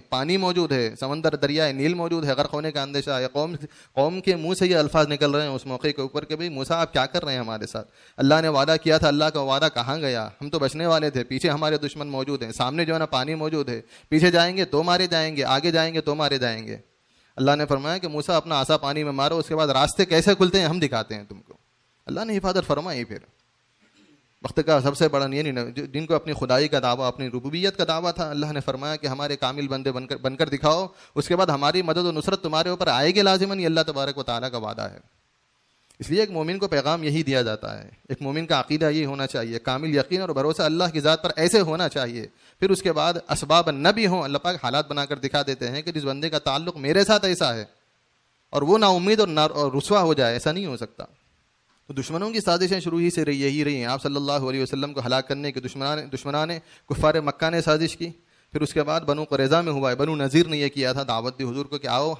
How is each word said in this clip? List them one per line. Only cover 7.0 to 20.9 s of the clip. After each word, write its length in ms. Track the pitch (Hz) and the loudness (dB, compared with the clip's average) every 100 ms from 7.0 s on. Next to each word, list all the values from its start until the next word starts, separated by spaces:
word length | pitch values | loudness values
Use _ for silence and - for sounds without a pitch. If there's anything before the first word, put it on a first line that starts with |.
| 135 | 0
کر 180 | 170 | -2
رہے 100 | 151 | -4
ہیں 60 | 127 | -4
ہمارے 280 | 113 110 104 | -4 -6 -8
ساتھ؟ 200 | 113 104 _ - - | -10 -12 _ -12 2
اللہ 160 | 135 156 | 6 6
نے 60 | 160 | 4
وعدہ 280 | 143 143 160 | 4 4 4
کیا 140 | 160 156 | 4 4
تھا، 100 | 160 | 4
اللہ 180 | 147 156 | 4 2
کا 160 | 147 | 0
وعدہ 260 | 135 139 156 | 0 2 2
کہاں 240 | 120 120 156 | 0 -4 -2
گیا؟ 320 | 143 117 104 - | -2 -2 -6 -10
ہم 80 | 143 | -6
تو 100 | 156 | -2
بچنے 260 | 135 156 170 | 0 0 2
والے 240 | 160 151 | 2 2
تھے، 140 | 131 | -2
پیچھے 260 | 120 131 170 | -4 -2 0
ہمارے 280 | 147 156 151 | 0 0 0
دشمن 300 | 147 151 147 | -2 -8 -8
موجود 360 | 135 135 139 | -6 -4 -4
ہیں، 80 | 113 | -4
سامنے 340 | - 127 156 160 | -4 -2 0 0
جو 80 | |
ہے 60 | 160 | 0
نا 60 | 151 | 0
پانی 300 | 127 139 160 | -2 -2 -4
موجود 340 | 156 156 131 | -2 -2 -2
ہے، 120 | 113 - - - | -6 -10 -20 0
پیچھے 220 | 156 180 | 4 6
جائیں 260 | 170 175 185 | 6 4 0
گے 80 | 175 | 0
تو 180 | 147 | 0
مارے 240 | 175 180 180 | 2 2 2
جائیں 280 | 165 160 147 | 0 -2 -2
گے، 80 | |
آگے 280 | 127 135 170 | 0 2 2
جائیں 220 | 165 165 | 2 0
گے 80 | 160 | -2
تو 140 | 156 151 | -2 0
مارے 220 | 147 135 | 0 0
جائیں 300 | 120 110 110 | 0 -4 -10
گے۔" 100 | 107 _ _ _ _ _ - | -14 _ _ _ _ _ 0
اللہ 160 | 135 147 | 2 4
نے 100 | 147 | 2
فرمایا 320 | 135 147 185 | 0 -2 -4
کہ، 100 | 175 | -4
"موسیٰ، 280 | 151 147 165 | -4 0 0
اپنا 260 | 165 147 | 2 0
عصا 160 | 131 156 | 2 2
پانی 260 | 139 151 | 0 -2
میں 80 | 147 | -2
مارو، 260 | 135 143 165 | 0 0 0
اس 100 | - | 0
کے 80 | 156 | 0
بعد 120 | 151 | 2
راستے 380 | 131 143 - 170 | 4 2 2 2
کیسے 300 | 165 180 190 | 4 4 4
کھلتے 240 | 180 190 | 4 4
ہیں 80 | 160 | 2
ہم 120 | 175 | 0
دکھاتے 360 | 147 | 0